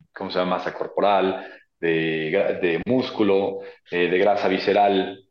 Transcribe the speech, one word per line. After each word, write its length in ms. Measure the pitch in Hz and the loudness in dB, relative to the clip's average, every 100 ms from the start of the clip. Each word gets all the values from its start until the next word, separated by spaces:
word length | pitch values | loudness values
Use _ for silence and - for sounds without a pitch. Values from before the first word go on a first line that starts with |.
| _ | _
¿cómo 160 | - 95 | -12 -6
se 100 | 90 | -2
llama? 180 | 92 90 | -2 -2
Masa 160 | 87 | -4
corporal, 760 | - - - 98 98 92 - - - _ - | -8 -6 0 2 4 2 -2 -10 -18 _ -6
de 500 | 85 80 80 80 78 | -2 0 0 -2 -2
gra-, 260 | 95 - - | 0 0 0
de 220 | 90 82 98 | 0 0 0
músculo, 760 | 127 123 - 101 98 98 - - - - | 0 0 0 2 2 0 -6 -12 -18 -6
eh, 180 | 87 87 | -2 2
de 80 | 90 | 4
grasa 280 | 101 101 98 | 4 2 2
visceral 760 | 95 - 98 101 95 95 - _ | 0 2 4 4 2 -2 -6 _